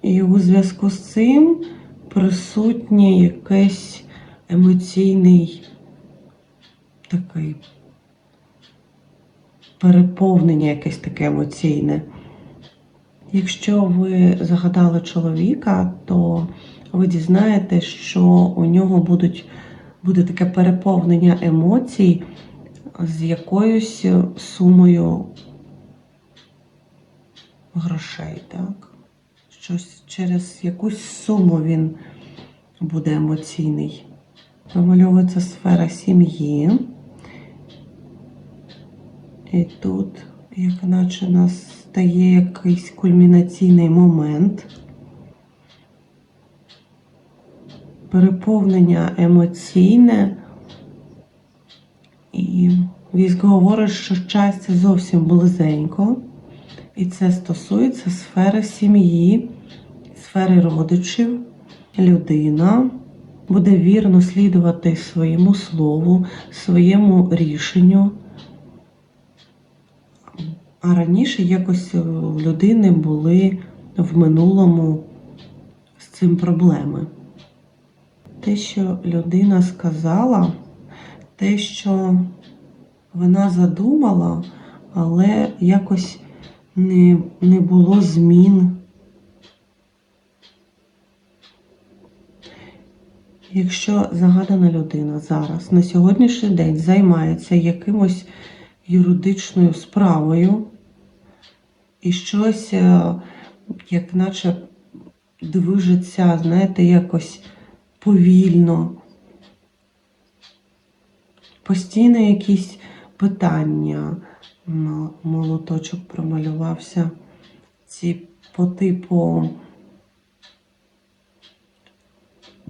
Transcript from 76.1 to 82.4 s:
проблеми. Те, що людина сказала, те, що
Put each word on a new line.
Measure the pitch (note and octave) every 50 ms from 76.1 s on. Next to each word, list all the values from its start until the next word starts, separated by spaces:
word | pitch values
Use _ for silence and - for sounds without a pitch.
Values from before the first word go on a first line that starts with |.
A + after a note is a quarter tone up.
| _ - F#3 F3 E3+ -
проблеми. | F3 F3 F3 D#3+ F3 F3 D3+ D3 C#3+ C#3+ C#3+ C#3 D#3 - - - - - _ - - _ _ _ _ _ _ _ _ _ _ _ _ _ _ _ _ - - -
Те, | - G#3 G3+
що | G3+ - - - G3+ F#3+ F3+ F3+ - -
людина | F3 E3+ E3+ E3 E3+ F3 F#3 G3+ G3+ F#3+ F3+
сказала, | F3+ - - - - E3+ D#3 D#3 D#3+ D#3+ E3+ G3 A#3+ B3+ B3 F#3+ F3 E3 - - - - - - - - - - - - - - - _ _
те, | _ G3 G3 G#3 G3+
що | G3+ - - - - G3+ F#3+ F#3+ F#3+ F#3 F#3 F3+ F3+ F3+ - -